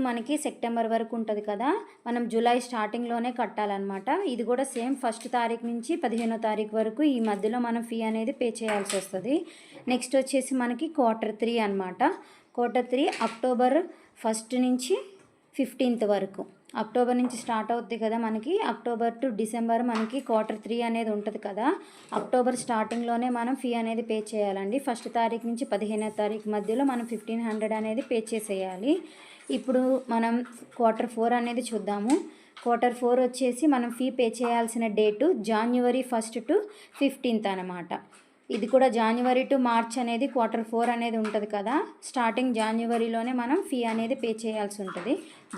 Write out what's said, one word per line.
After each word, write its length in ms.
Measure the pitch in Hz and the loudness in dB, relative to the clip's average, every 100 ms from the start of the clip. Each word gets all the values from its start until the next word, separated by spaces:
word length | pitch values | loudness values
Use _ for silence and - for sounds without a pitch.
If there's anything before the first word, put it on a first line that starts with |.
| 262 | 0
మనకి 280 | 233 226 294 | -2 -2 -2
సెప్టెంబర్ 440 | 285 - 233 233 226 | -2 -4 -2 0 0
వరకు 200 | 226 226 233 | 0 -2 -4
ఉంటది 240 | 220 208 208 | -2 -2 -2
కదా, 200 | 208 254 415 - - 233 | -2 0 -2 -4 -14 -6
మనం 160 | 240 240 | -4 0
జూలై 220 | 226 233 247 247 | 2 4 2 0
స్టార్టింగ్‌లోనే 640 | 233 214 233 240 233 240 240 | -2 -2 -2 -2 -2 -2 -2
కట్టాలన్నమాట. 680 | 220 233 208 196 196 196 196 320 392 | -4 -2 -2 -2 -4 -4 0 0 0
ఇది 120 | 240 226 | -2 0
కూడా 160 | 247 269 | 0 0
సేమ్ 220 | 240 240 269 | -2 -4 -2
ఫస్ట్ 240 | 240 226 240 247 | -2 -4 -2 0
తారీఖు 280 | 233 233 233 | 0 -2 -4
నుంచి 220 | 233 226 339 | -6 -4 -2
పదిహేనో 340 | 254 226 233 226 226 | 0 0 -2 0 0
తారీఖు 280 | 214 214 220 | 0 -2 0
వరకు 240 | 220 220 302 254 | 0 2 2 4
ఈ 20 | 220 | 2
మధ్యలో 300 | 202 214 247 240 | 0 0 0 0
మనం 160 | 233 233 | -2 -2
ఫీ 80 | 226 220 | -4 -2
అనేది 240 | 220 226 - | 0 -2 -2
పే 80 | 247 220 | -2 -2
చేయాల్సి 340 | 220 208 196 196 | -2 -2 0 -4
వస్తది. 360 | 185 185 196 320 339 - - - - | -4 -6 0 -2 -2 -14 -20 -10 -2
నెక్స్ట్ 240 | 247 240 269 | -2 2 0
వచ్చేసి 340 | 262 277 254 262 | 2 0 0 0
మనకి 260 | 240 240 320 320 | 0 -2 -4 2
క్వార్టర్ 380 | 233 220 214 214 | 2 2 -2 -2
త్రీ 120 | 233 233 214 | -2 0 0
అనమాట. 360 | 196 185 175 277 381 - - _ - | 0 -4 2 2 2 -10 -20 _ -2
క్వార్టర్ 320 | 240 226 247 | 0 2 0
త్రీ 120 | 254 311 - 226 | 2 2 2 -2
అక్టోబర్ 500 | - 254 240 254 285 359 - - - | 0 0 4 4 4 0 -10 -20 -4
ఫస్ట్ 320 | 233 220 - 254 | -2 -2 -2 0
నుంచి 300 | 254 254 - 415 523 - - _ _ | 2 2 2 0 -2 -18 -20 _ _
ఫిఫ్టీన్త్ 500 | - 254 - 254 226 214 | -4 -4 2 0 2 2
వరకు. 280 | 202 190 - - - - 233 | 2 0 -8 -14 -16 -10 -6
అక్టోబర్ 340 | 214 247 247 247 | -2 2 2 2
నుంచి 160 | 247 247 | 0 -2
స్టార్ట్ 280 | - 220 220 | -2 -2 0
అవుద్ది 220 | 240 214 220 | -4 -2 -2
కదా 140 | 220 226 | 0 0
మనకి, 300 | 226 220 233 392 381 | 0 -2 0 0 0
అక్టోబర్ 420 | 220 240 233 233 233 | -2 -4 0 0 0
to 80 | 269 208 | -2 0
డిసెంబర్ 420 | 220 233 226 233 247 | -2 0 2 2 2
మనకి 280 | 220 220 262 262 | 0 -2 -4 0
క్వార్టర్ 320 | 220 220 214 | 0 0 -6
త్రీ 140 | 202 233 233 | -4 -2 0
అనేది 220 | 226 220 208 | 0 0 -2
ఉంటది 240 | 208 208 - | -4 -6 -8
కదా. 220 | 196 254 370 - - - 214 | 0 0 0 -6 -20 -6 -4
అక్టోబర్ 400 | - 254 247 247 | 2 2 2 0
స్టార్టింగ్‌లోనే 680 | - 226 214 233 233 233 247 240 | -2 0 0 -2 -2 0 0 0
మనం 160 | 233 277 | -2 -2
ఫీ 100 | 247 233 | -2 -2
అనేది 240 | 226 226 226 | -2 -2 -2
పే 80 | 220 214 | -4 -2
చేయాలండి. 480 | 220 202 196 196 262 277 | 0 0 0 -2 -2 -2
ఫస్ట్ 200 | 233 240 240 | -4 -2 0
తారీఖు 260 | 226 233 233 | 0 0 -4
నుంచి 160 | 233 233 | -4 -2
పదిహేనో 360 | 202 214 214 214 214 | -2 0 -2 -2 -2
తారీఖు 280 | 208 214 214 208 | -2 -2 -2 -2
మధ్యలో 280 | 196 233 277 | 0 2 2
మనం 140 | 240 233 | 0 -4
ఫిఫ్టీన్ 320 | 220 - 226 233 | -6 -4 -4 -2
హండ్రెడ్ 280 | 214 214 220 | -2 -2 -2
అనేది 240 | 220 220 - | -2 -4 -2
పే 100 | 233 220 | -2 -2
చేసేయాలి. 640 | 226 214 190 185 185 240 359 - - - - - 262 | -6 -4 -4 -4 -2 0 0 -2 -20 -20 -20 -6 -4
ఇప్పుడు 260 | 226 254 254 262 262 | 2 2 4 2 2
మనం 200 | 233 226 233 247 - - - | 0 2 0 -2 -12 -18 2
క్వార్టర్ 340 | 226 226 233 | 2 2 -2
ఫోర్ 200 | 226 233 240 | 0 2 2
అనేది 220 | 240 240 240 | 0 -4 -4
చూద్దాము. 440 | 220 196 202 214 339 - - - - | -4 -2 -2 2 2 0 -14 -20 -6
క్వార్టర్ 340 | 240 233 247 240 | 0 2 2 2
ఫోర్ 180 | 240 247 | 2 4
వచ్చేసి 400 | 254 247 262 247 311 | 2 2 0 4 4
మనం 160 | 262 240 233 | 4 0 -2
ఫీ 80 | 254 254 | -2 2
పే 80 | 233 226 | 0 2
చేయాల్సిన 460 | 240 233 233 233 226 208 | 0 2 0 0 0 4
డేటు 280 | 214 208 311 262 202 | 2 4 2 2 0
జనవరి 520 | 214 233 247 247 247 254 | 0 2 2 4 2 0
ఫస్ట్ 260 | 233 220 247 - | -2 -2 -8 2
to 80 | 381 415 - - - | 0 0 -12 -20 0
ఫిఫ్టీన్త్ 480 | 277 269 247 220 214 | 0 2 0 0 0
అనమాట. 360 | 190 185 180 165 - - - _ _ - 240 | -2 -4 -8 -6 -8 -10 -20 _ _ -6 -4
ఇది 100 | 233 | 4
కూడా 160 | 254 254 226 | 6 6 6
జనవరి 460 | 220 233 247 254 262 | 2 4 2 2 4
to 40 | 277 247 | 2 4
మార్చ్ 280 | 233 226 254 | 2 2 -4
అనేది 240 | 233 233 277 | -2 0 0
క్వార్టర్ 320 | 277 220 233 226 | 2 2 0 -2
ఫోర్ 180 | 233 240 233 | 0 2 0
అనేది 220 | 233 226 | 0 0
ఉంటది 240 | 214 214 208 208 | 0 0 -2 -2
కదా. 200 | 202 294 - - - | 0 0 -2 -8 -6
స్టార్టింగ్ 500 | 262 233 226 254 226 | 0 2 2 0 2
జనవరిలోనే 760 | 220 226 233 233 226 226 240 247 | 0 0 0 0 0 0 -2 -2
మనం 180 | 240 349 392 | 0 0 0
ఫీ 100 | 254 226 | -2 0
అనేది 240 | 220 226 262 | 0 -2 -2
పే 80 | 233 220 | -2 -2
చేయాల్సి 340 | 226 220 202 208 190 | -4 -2 -4 -6 -8
ఉంటది. 300 | 180 180 349 - - - | -6 -2 -2 -4 -20 -10